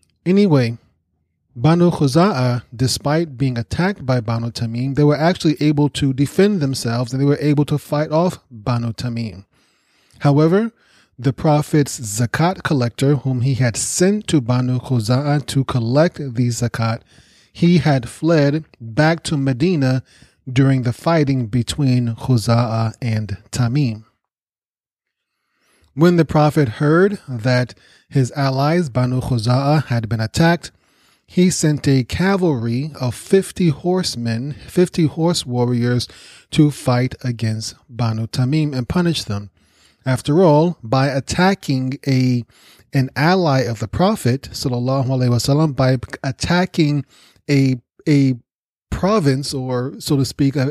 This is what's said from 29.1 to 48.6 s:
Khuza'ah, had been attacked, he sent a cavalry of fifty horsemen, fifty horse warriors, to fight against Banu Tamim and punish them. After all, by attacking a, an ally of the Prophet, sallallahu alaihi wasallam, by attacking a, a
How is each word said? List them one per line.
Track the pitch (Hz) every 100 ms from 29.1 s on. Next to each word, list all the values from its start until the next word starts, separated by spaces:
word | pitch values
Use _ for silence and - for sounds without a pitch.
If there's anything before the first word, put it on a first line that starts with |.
| 127
Khuza'ah, | - 123 107 127 139 151 -
had | 120 107
been | 110
attacked, | 110 - 165 175 - _ _ _ _ _ _
he | - 180
sent | - 156 147 143
a | 135
cavalry | 120 - 185 196 180 127 117 120 151 -
of | 127 -
fifty | - 190 185 - 175
horsemen, | 143 175 185 175 120 117 113 139 - -
fifty | - 180 - 151
horse | - 165 170 127
warriors, | 123 123 120 120 123 - - - - _
to | - 147
fight | - - 123 127 -
against | 127 117 113 110 - - _
Banu | 117 117 110 110
Tamim | - 127 156 151 131
and | 120
punish | 180 170 160
them. | - 101 101 _ _ _ _ _ 131
After | 127 - 151
all, | 180 147 170 160
by | 113 131 139
attacking | 135 - - 185 196 - 131 131 131 -
a, | 131 127 123 117 _ _ _ _
an | 143 131 -
ally | 156 190 165 131
of | 117 110
the | 107
Prophet, | 135 185 220 120 135 -
sallallahu | - 139 120 123 135 123
alaihi | 131 127
wasallam, | 120 - 143 160 131
by | 131 131 - -
attacking | 135 - - 175 180 - 151 147 - _ _ _ -
a, | 143 135 123 _ _ -
a | 143 135 120 _ _